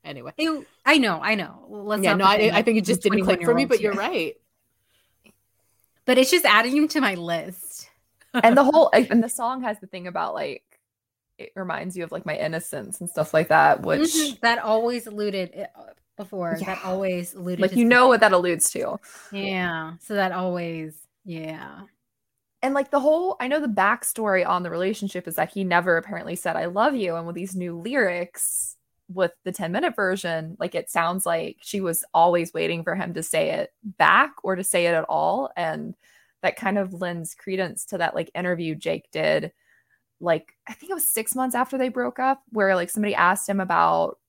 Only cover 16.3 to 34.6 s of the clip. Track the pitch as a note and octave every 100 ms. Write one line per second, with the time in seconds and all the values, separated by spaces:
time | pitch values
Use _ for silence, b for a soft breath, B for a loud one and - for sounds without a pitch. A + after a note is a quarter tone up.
16.3 | G3 E3+ E3 F#3+ F#3+ F#3+ F#3+ G3 F3+ F3
17.3 | F#3+ F3 F3 F#3+ F#3 A#3 B3 C4 A#3 A3
18.3 | F#3 F3+ E3+ - - - - B B B
19.3 | G3+ G3 F#3+ F3+ E3 D#3+ E3+ - G3+ F#3+
20.3 | F3+ F#3 F3 E3+ E3 D#3 D#3 - _ G3
21.3 | E3 D#3 D#3 - - G3 _ _ _ _
22.3 | _ _ _ C4 C#4 C4+ C#4+ C4+ D#4+ F#4
23.3 | - B3 D4 D4 G#3 G3 A#3 - - G#3+
24.3 | F#3+ F3 F3+ F3+ E3+ F#3+ G#3 G3 F3+ F3
25.3 | D#3+ E3 G3 F#3 F3 F3+ E3 E3 F3+ -
26.3 | F3 F3 E3 E3+ F#3+ B3+ C4+ F#3 E3 E3+
27.3 | E3+ F#3 F#3 F3 E3+ F#3+ C#4 G3 F3 F3+
28.3 | - - - - - _ _ _ F#3 F3+
29.3 | _ F#3 F3+ E3+ G3 E4+ - F#3+ F#3+ F3
30.3 | D#3+ D#3+ F3 F3+ F3 - E3 E3 F#3 F3
31.3 | E3 - - - G3+ F#3 E3 - E3 F3
32.3 | F3 E3+ E3 E3 E3 E3 F3 F3 E3 D#3+
33.3 | D#3+ D#3+ D#3+ - _ G#3+ - D#3 A3 D4
34.3 | - - F#3